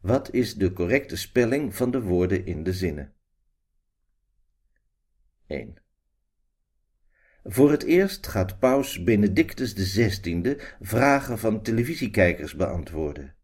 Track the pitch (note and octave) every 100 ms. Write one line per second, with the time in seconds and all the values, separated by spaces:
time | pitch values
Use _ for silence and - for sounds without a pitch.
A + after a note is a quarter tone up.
0 | - C3 - - A#2 G#2+ F#2+ F#2 F2 C3
1 | - F#2+ - - A#2 C3+ C#3+ - B2 B2+
2 | G#2+ F2+ F2+ F#2+ - D#2+ D#2+ F#2 F#2 D2
3 | C#2 _ _ _ _ _ _ _ _ _
4 | _ _ _ _ _ _ _ _ _ _
5 | _ _ _ _ _ D2+ A#1 - _ _
6 | _ _ _ _ _ _ _ _ _ _
7 | _ _ _ _ - G2 C#3+ D3 - E3+
8 | G3 - - - F#2+ - B2+ C3+ C3+ -
9 | F2 G#2+ G2+ F#2 - - B2+ G2 F#2+ G2+
10 | A2+ F#2+ F2+ E2+ F2 C#3+ - - F#2+ A2
11 | C3+ C#3 - A2+ A2 G#2 G#2+ A#2 A#2+ E3
12 | A#2+ G2 F2+ E2 D2+ - F#2 F2 - D#2+
13 | D2+ C#2+ C2+ -